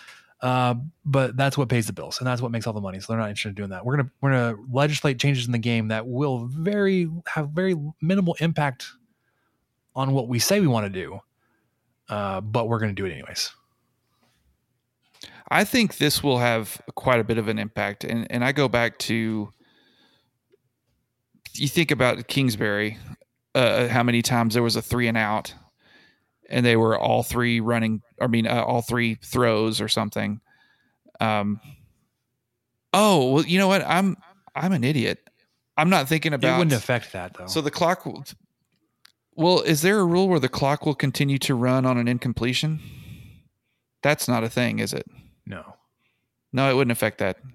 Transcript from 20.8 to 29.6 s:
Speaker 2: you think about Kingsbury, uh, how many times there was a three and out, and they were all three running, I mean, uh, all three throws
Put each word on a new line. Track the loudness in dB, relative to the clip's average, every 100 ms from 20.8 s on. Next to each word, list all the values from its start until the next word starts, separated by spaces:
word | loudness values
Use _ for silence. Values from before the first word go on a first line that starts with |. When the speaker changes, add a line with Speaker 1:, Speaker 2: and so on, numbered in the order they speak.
| _ _ _ _ _ _ -16
Speaker 2:
you | -6 -2
think | 0 2
about | 2 2 0 -2
Kingsbury, | 0 2 2 0 0 -2 -6 -16 -20 _ _ _ 2
uh, | 4 2 2
how | 2
many | 2 2
times | 2 2 2
there | 2
was | 2 0
a |
three | -2 0 0
and | 0
out, | 0 -2 -4 -14 _ _ _ _ _ _ _ _ -6
and | 0
they | 4 4
were | 4 2
all | 2 0
three | 0 -2 0 0
running, | 0 0 0 -4 -8 -4
I | 0
mean, | 0 0
uh, | 0
all | 0 -2
three | 0 0 0 -4
throws | -4 0 2 2